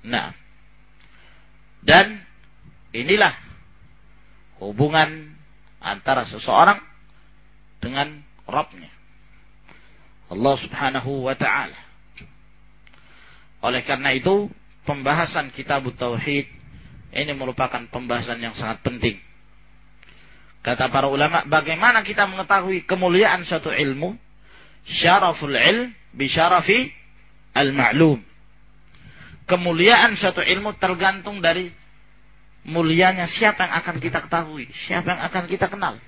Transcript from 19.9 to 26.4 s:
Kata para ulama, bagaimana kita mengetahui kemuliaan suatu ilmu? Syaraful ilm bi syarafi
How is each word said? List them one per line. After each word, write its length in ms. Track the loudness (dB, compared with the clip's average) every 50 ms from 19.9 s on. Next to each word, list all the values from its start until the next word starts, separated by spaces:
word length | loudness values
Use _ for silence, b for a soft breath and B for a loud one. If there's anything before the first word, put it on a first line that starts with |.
| -20 -20 b b b b b b b b b b b -8 -4
Kata 240 | -4 -2 0 -2 0
para 160 | 2 0 0
ulama, 400 | 2 2 2 2 2 2 0 0
bagaimana 560 | 2 0 0 0 0 -4 2 2 4 4 4
kita 240 | 0 0 0 0 0
mengetahui 560 | 0 -2 -8 -2 0 0 0 2 -2 -4 -4 -2
kemuliaan 600 | -4 -2 0 2 2 4 4 4 4 2 0 -2
suatu 240 | -4 -6 -4 -4 -4
ilmu? 480 | -2 -2 -2 -2 -2 -4 -6 -8 -8 -12 -18 -20 -20 -20 b b b b b b b b
Syaraful 720 | b -8 -6 0 4 4 4 6 4 2 0 -2 -6 -4 0
ilm 400 | 2 4 4 4 2 -2 -6 -10 -20 -20 -20
bi 160 | -6 -6 -4
syarafi 640 | -2 2 2